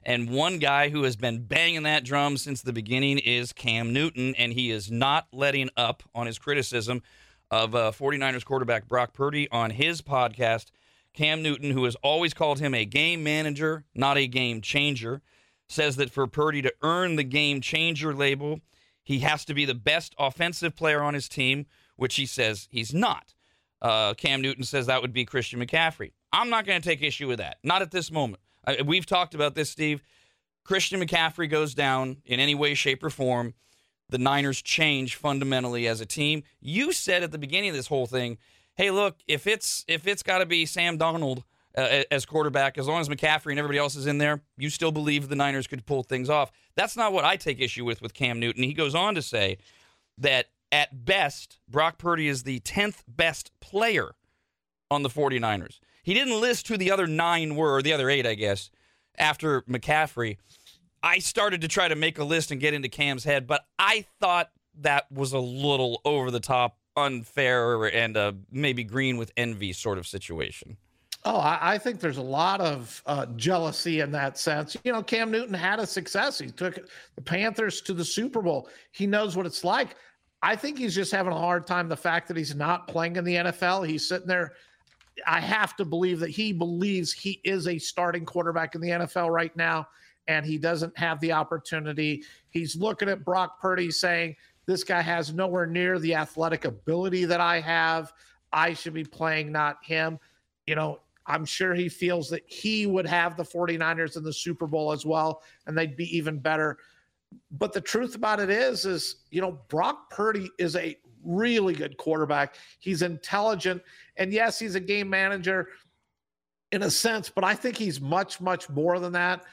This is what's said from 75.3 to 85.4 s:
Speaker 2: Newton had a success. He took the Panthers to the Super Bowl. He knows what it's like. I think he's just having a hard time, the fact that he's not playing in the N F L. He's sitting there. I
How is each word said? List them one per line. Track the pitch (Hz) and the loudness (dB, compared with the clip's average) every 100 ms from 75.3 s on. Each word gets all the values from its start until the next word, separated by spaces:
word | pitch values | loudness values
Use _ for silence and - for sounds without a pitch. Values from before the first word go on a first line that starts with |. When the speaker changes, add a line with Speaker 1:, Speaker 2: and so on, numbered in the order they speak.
Speaker 2:
Newton | 220 240 | -2 -2
had | 185 185 214 | -2 0 0
a | 202 | -2
success. | 190 165 196 277 - | -6 -2 0 0 -2
He | 131 | -8
took | - 180 180 - - - | -6 -6 -6 -14 -20 -20
the | - | -14
Panthers | 131 175 220 220 214 - | -2 0 0 0 -2 -2
to | - | -4
the | 175 | -4
Super | 165 - 254 233 | -2 -2 -2 0
Bowl. | 170 139 - - - | 0 -2 -4 -16 -16
He | - 196 | -4 0
knows | 208 214 175 | 2 2 -2
what | 175 | -4
it's | - | -2
like. | 175 240 247 - - _ _ _ | 0 0 0 -8 -20 _ _ _
I | 156 | 0
think | 214 285 285 | 0 -2 -2
he's | 233 | -2
just | 175 190 | 0 0
having | 196 180 | 0 0
a | 160 | 0
hard | 175 175 175 | 2 0 0
time, | 175 165 | -2 -2
the | 151 | -2
fact | 175 170 - | 0 0 -2
that | 165 | -4
he's | 143 | -4
not | 143 151 175 - | -2 0 0 -2
playing | 165 170 180 | -2 -2 -2
in | |
the | 175 175 | 0 0
N | 175 | 0
F | - | 0
L. | 180 190 | 0 0
He's | 160 156 - | 0 -2 -2
sitting | 180 180 | -2 0
there. | 180 160 - - _ _ _ _ - 165 | -2 -2 -10 -20 _ _ _ _ -8 -2
I | 165 | 0